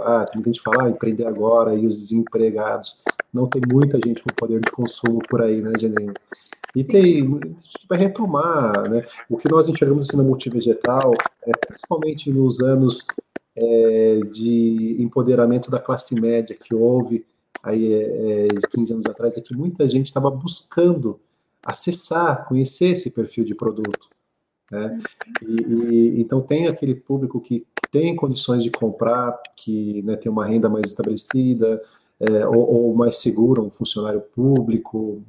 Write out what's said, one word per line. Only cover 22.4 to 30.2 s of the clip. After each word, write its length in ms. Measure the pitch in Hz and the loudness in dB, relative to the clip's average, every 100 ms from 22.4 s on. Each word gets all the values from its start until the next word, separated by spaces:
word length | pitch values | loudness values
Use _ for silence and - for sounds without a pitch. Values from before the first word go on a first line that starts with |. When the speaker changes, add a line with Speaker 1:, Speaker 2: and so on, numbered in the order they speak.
| - | -2
Speaker 1:
conhecer 440 | 131 131 - 180 | 0 0 2 0
esse 200 | 180 123 | 0 -4
perfil 320 | 117 107 - | -4 -4 -4
de 100 | 107 | -4
produto, 560 | 101 110 107 107 95 _ _ _ _ _ _ - | -2 -4 -4 -6 -8 _ _ _ _ _ _ -12
né? 280 | 104 - 226 - - - 117 | -8 -6 -8 -12 -16 -12 -12
Speaker 2:
Uhum. 140 | 110 113 117 | -4 -2 0
Speaker 1:
E, 480 | 117 117 117 117 117 | 0 2 4 4 2
e, 40 | |
então 180 | 113 131 | 0 -2
tem 260 | 131 147 170 | 0 0 0
aquele 280 | 160 139 127 | -2 -4 -4
público 460 | - 135 131 120 | -4 -4 -4 -6
que 240 | - 117 - - - | -4 -6 -6 -12 -2
tem 240 | 143 165 175 | 0 0 0
condições 480 | 139 127 - 123 | -2 -2 0 0
de 80 | 117 | 0
comprar, 640 | - 110 98 117 123 123 110 - - | -2 -4 0 0 0 -2 -6 -12 -14
que, 440 | - 107 104 104 | -6 -4 -4 -4
né, 120 | 101 | -4
tem 160 | 107 | -4